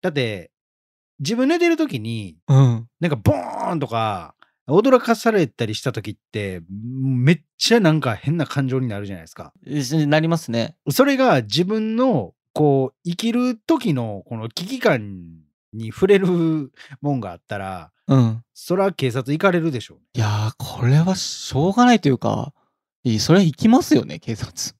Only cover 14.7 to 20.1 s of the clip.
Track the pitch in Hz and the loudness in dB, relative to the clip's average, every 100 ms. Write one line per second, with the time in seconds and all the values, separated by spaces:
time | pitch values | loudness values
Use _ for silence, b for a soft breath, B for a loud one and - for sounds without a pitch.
14.7 | 262 233 135 104 95 85 82 78 _ _ | -2 0 0 -4 -14 -16 -20 _ _ _
15.7 | 107 110 - 190 202 190 175 165 156 131 | -12 -12 -2 2 4 4 0 0 -2 -6
16.7 | _ B 139 143 135 104 87 _ 104 95 | _ B -8 -4 -4 -6 -14 _ -10 -8
17.7 | 92 82 _ - 135 117 113 _ - - | -10 -14 _ 2 4 4 0 _ -20 -4
18.7 | 180 196 - 131 120 131 156 196 175 160 | 0 0 -2 -4 -4 -4 0 2 2 -2
19.7 | 127 - - _ | -6 -10 -20 _